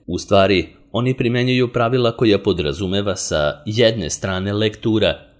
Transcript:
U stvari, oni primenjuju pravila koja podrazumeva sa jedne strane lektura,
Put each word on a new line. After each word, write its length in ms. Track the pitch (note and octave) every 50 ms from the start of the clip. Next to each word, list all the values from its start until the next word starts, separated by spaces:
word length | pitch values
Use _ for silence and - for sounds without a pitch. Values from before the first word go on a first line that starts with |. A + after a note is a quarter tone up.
| _
U 100 | - F2
stvari, 500 | E2+ - - G2+ G2 F#2+ G2 G2+ F2 E2+ - - - - _
oni 260 | - A2+ B2 B2+ B2+
primenjuju 560 | - B2 A#2 B2 B2 B2+ B2+ B2+ B2+ B2+ A#2+ -
pravila 380 | A#2+ A2+ A2+ C3 B2+ A#2+ A#2 -
koja 200 | - B2 A2 G2
podrazumeva 800 | G2 - G#2 F2+ E2+ D2+ D2 C#2+ F2 G2+ F2+ F#2+ G2+ G2+ G2+ F2+
sa 460 | - - - F2 D#2 D2 D2 - - -
jedne 440 | A2 G#2+ A#2 A#2 A2+ A#2 A2 D#2+ D2
strane 440 | - - - F#2+ F#2 F#2 F#2+ G2+ G#2
lektura, 640 | G#2 A2 G#2+ G#2+ - - A2+ G#2+ G#2+ G2 E2+ - - - - _ _